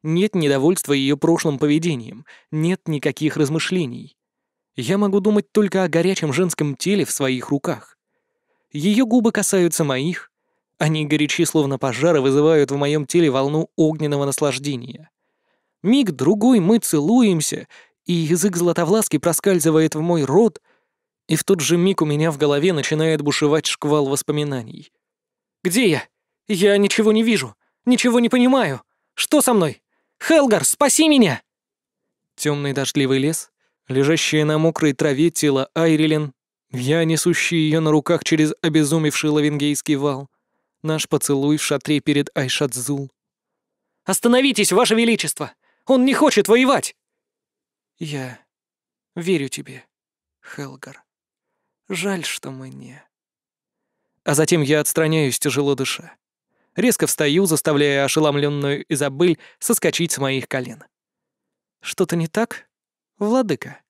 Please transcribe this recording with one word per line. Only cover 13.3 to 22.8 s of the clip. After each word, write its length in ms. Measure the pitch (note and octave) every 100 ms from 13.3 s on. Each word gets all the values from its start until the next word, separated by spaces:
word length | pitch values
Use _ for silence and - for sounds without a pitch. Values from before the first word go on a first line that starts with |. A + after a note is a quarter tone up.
волну 400 | C3 C#3 D3+ D#3+ -
огненного 500 | D#3+ D#3 D3+ C#3+ C#3
наслаждения. 840 | C3+ D3 B2+ C#3+ C3 B2 - D#3+ _ _ _ _ _ _ _
Миг-другой 760 | F3 C4+ A3+ C3 C3 G#3 A#3 B3
мы 180 | E3+ A3+
целуемся, 920 | - D#3 D3 A#3+ A3+ E3+ D3+ - - - _ _
и 80 | -
язык 440 | F3 D#3+ F3 G3+ E3+
Златовласки 600 | F3 E3 D#3+ G#3+ G#3 D3
проскальзывает 760 | F3 D#3+ - F#3 D#3+ D#3 D#3+
в 60 | D#3
мой 240 | E3 E3+
рот, 360 | C3 D#3 A3+ - _ _ _ _ _ _ -
и 100 | D#3
в 80 |
тот 160 | - G3
же 180 | C3 E3+
миг 240 | F#3 F#3+
у 20 |
меня 260 | D#3 D3 E3
в 60 | C#3+
голове 360 | D3 C#3+ E3+
начинает 480 | D#3+